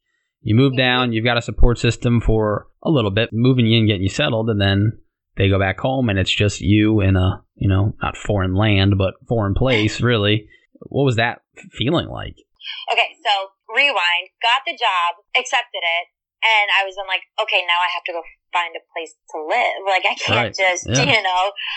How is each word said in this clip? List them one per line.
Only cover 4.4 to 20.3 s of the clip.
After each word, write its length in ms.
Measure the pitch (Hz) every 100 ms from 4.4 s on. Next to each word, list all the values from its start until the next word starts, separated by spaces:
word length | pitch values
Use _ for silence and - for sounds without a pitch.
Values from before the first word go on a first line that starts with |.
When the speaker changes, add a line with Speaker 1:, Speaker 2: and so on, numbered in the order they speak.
| 113
Speaker 1:
and 120 | 104
then 320 | 98 98 107 - _ _ _ -
they 120 | 98
go 80 | 98
back 200 | 95 95
home, 280 | 131 135 120
and 100 | 95
it's 120 | 90
just 260 | - 101 -
you 400 | - 107 107 110
in 160 | 95 95
a, 260 | 92 98 _ -
you 120 | 117
know, 260 | 95 104 -
not 160 | - -
foreign 380 | - 104 92
land, 420 | 92 107 101 98 98
but 180 | 95 - -
foreign 260 | 117 101
place, 460 | 101 127 117 107 -
really. 460 | 120 117 104 107 - _ _ _ -
What 160 | -
was 120 | 139 113
that 260 | 117 - _ - -
feeling 340 | - 113 127 -
like? 280 | 57 50 - _ _ - - -
Speaker 2:
Okay, 180 | 415 - - -
so 240 | 196 190 _ -
rewind, 560 | 233 285 208 175 175 180 -
got 220 | 233 254
the 80 | 294 277
job, 400 | 226 185 175 170 _ 254
accepted 460 | 247 254 - 190
it, 240 | 170 170 180 _ _ _
and 240 | 226 220 202 190
I 80 |
was 80 | 196
then 140 | 190 190
like, 160 | 185 - -
"Okay, 240 | 214 202
now 160 | 175 175
I 80 | 180
have 160 | 175
to 80 | -
go 80 | 170 165 - _
find 240 | 175 170 165
a 80 | -
place 240 | 175 160 - _
to 60 | 165 156
live. 320 | 226 220 - 190
Like, 160 | 185
I 80 | 202
can't 380 | - -